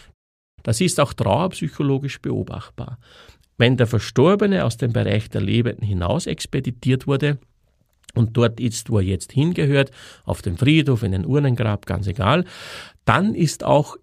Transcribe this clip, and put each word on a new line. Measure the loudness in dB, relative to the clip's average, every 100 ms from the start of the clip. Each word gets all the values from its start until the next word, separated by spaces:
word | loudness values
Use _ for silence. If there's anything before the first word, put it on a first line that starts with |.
| -20 _ _ _ _ _
Das | -4 0
ist | 2 2
auch | 0
trauerpsychologisch | 0 0 0 0 -4 -6 -2 -2 -2 -4 -8
beobachtbar. | -6 -4 -6 -10 -14 -14 -14 -14 _ -20 -20 _ _ 0
Wenn | 2 4
der | 2
Verstorbene | 0 -2 2 4 4 2 2
aus | 0 -2
dem | -2
Bereich | -2 0 -2 -2
der | -4
Lebenden | 0 0 0 -2
hinaus | -4 -2 -2 -2 -2
expeditiert | -6 -6 -4 -4 -4 0 0 0
wurde | 0 0 -2 -8 _ _ _ _ _ -6
und | 0 0 2
dort | 0 0
ist, | -4 -4 -2
wo | 0
er |
jetzt | 0 -2 -2
hingehört, | 0 0 0 2 2 2 -4 -20 -12
auf | -6 -4
dem | -4 0
Friedhof, | 4 4 4 0
in | 0
ein | -2 0
Urnengrab, | 0 2 0 0 -2 -4
ganz | -4 -4
egal, | -2 0 0 -2 -10 -16 -16 -18 _
dann | 0 2 2
ist | 2 0 0
auch | 2 2 2 -6